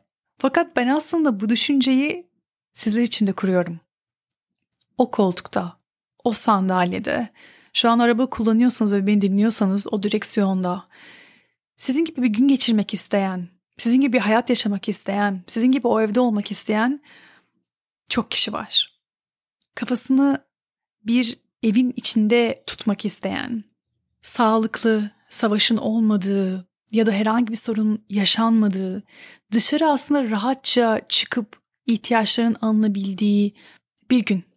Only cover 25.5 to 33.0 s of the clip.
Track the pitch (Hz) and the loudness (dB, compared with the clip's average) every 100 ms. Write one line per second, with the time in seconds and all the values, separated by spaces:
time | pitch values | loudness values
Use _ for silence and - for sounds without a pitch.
25.5 | 208 - 226 - 226 220 208 190 196 190 | 0 0 0 -2 0 2 2 0 -2 -2
26.5 | 190 185 _ _ 220 220 196 214 226 233 | -4 -10 _ _ 0 0 2 0 0 0
27.5 | 226 - 214 214 214 - 202 190 - 226 | 0 -2 0 0 -2 -4 -2 0 2 2
28.5 | 226 214 190 190 190 - - - - _ | 4 2 0 -6 -8 -12 -20 -20 -20 _
29.5 | 220 - 302 320 277 - 285 240 214 233 | -2 0 2 2 0 0 -2 0 -2 -2
30.5 | 262 - - 233 220 - - - - 208 | -2 0 0 2 -2 -2 -2 -2 -6 -8
31.5 | - _ _ - 220 - 233 214 - 233 | -14 _ _ -4 -4 0 0 2 0 0
32.5 | 220 220 214 214 202 | -2 0 0 0 -2